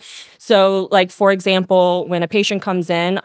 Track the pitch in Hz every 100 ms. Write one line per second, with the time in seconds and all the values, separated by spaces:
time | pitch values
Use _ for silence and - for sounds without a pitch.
0 | - - - - - 208 190 190 190 196
1 | 185 - 196 190 196 185 185 185 180 180
2 | 165 175 170 214 202 196 202 185 170 170
3 | 175 190